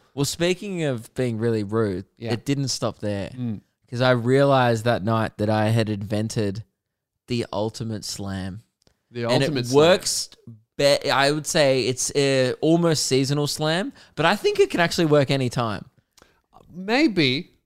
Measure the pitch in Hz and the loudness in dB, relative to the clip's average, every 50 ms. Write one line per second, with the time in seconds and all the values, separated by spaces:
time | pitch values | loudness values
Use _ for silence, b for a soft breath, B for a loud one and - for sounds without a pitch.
0 | _ _ _ 135 143 - - - 170 175 185 180 208 202 190 170 156 143 127 113 | _ _ _ -4 -4 -4 -2 -2 -2 -2 -2 -2 -6 -8 -6 -4 -2 -2 -4 -4
1 | 117 - _ - 127 120 113 107 117 117 113 110 104 98 110 113 113 101 92 92 | -8 -10 _ -4 -4 -2 -2 -2 -2 -2 0 -2 -2 -2 -2 -2 0 0 -2 -6
2 | 101 - _ _ 117 110 117 107 - 135 143 139 139 123 - - 131 107 - - | -8 -12 _ _ -6 -6 -6 -4 -2 -4 -2 -2 -2 -4 -4 -4 -4 -6 -6 -6
3 | 110 104 101 98 95 - 127 127 123 117 107 92 - _ _ _ _ _ 127 120 | -6 -6 -4 -4 -6 -8 -8 -8 -8 -6 -8 -8 -12 _ _ _ _ _ -4 0
4 | 127 127 127 120 113 123 131 139 139 139 135 131 123 120 117 110 107 120 117 85 | 2 2 2 2 2 2 4 4 4 4 4 4 4 2 2 0 0 0 -2 0
5 | 90 113 113 113 110 - - - 107 107 107 107 107 107 113 117 110 104 107 101 | 0 0 0 0 0 -2 -2 -2 0 0 2 2 2 2 2 2 0 0 -2 -6
6 | 104 98 107 104 110 110 - 120 107 101 95 110 - - _ _ _ _ _ _ | -6 -4 -4 -4 -4 -4 -2 -2 -4 -2 -4 -6 -12 -14 _ _ _ _ _ _
7 | _ _ _ _ _ - 123 117 - - - 98 107 113 - - 113 113 110 98 | _ _ _ _ _ -6 -4 -4 -4 -4 -4 -4 -4 -4 -6 -8 -8 -8 -8 -8
8 | - - - - 101 98 95 95 92 95 90 113 - _ _ _ _ _ _ _ | -8 -10 -10 -10 -8 -8 -8 -8 -8 -8 -10 -12 -16 _ _ _ _ _ _ _
9 | _ _ 117 120 117 117 123 127 135 139 147 131 120 120 131 143 151 170 185 - | _ _ -10 -6 -2 0 0 0 0 0 0 -2 -2 2 4 6 6 6 4 4
10 | - - - - - - - - _ 120 113 - _ _ _ - 143 139 143 - | 2 -2 -4 -4 -6 -8 -14 -20 _ -20 -20 -20 _ _ _ 0 2 2 2 2
11 | - 139 123 131 139 143 151 156 147 - - 165 147 135 135 131 110 117 127 - | 0 0 0 2 2 2 2 0 -4 -2 0 2 4 4 4 2 0 0 -2 -2
12 | - - - 143 139 139 135 131 127 127 - - - 156 165 170 170 165 156 - | -4 -2 0 0 2 2 2 2 2 0 0 0 2 2 4 4 4 2 0 0
13 | - - 131 135 139 127 143 147 147 143 - - 156 156 160 180 220 285 B B | 0 0 2 0 2 0 0 -2 -2 -4 -4 -2 -2 -2 -2 -2 -4 -6 B B
14 | B B B - 151 170 208 202 - 415 415 392 403 - - 208 170 165 - - | B B B 0 2 2 2 2 0 0 2 2 2 2 2 0 0 0 2 0
15 | 170 151 147 147 135 123 139 139 127 123 - 131 120 110 101 - - - _ _ | 2 4 4 4 4 2 0 0 -2 -2 -2 -2 -2 -2 -4 -6 -10 -14 _ _
16 | _ _ _ b b b b b b _ _ - - - - 180 190 202 233 269 | _ _ _ b b b b b b _ _ -20 -20 -20 -16 -12 -4 0 2 2
17 | 320 320 190 180 147 127 127 151 185 - _ _ _ | 4 4 4 2 2 2 2 0 -4 -8 _ _ _